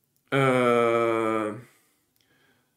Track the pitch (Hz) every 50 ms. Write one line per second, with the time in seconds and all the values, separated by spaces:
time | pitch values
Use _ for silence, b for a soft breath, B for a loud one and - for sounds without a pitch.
0 | _ _ _ _ _ - 135 139 135 135 127 127 123 120 120 120 117 117 117 117
1 | 117 113 113 113 113 110 110 110 107 107 104 123 b b b b b b b b
2 | b _ _ _ _ _ _ _ _ _ _ _ _ _ _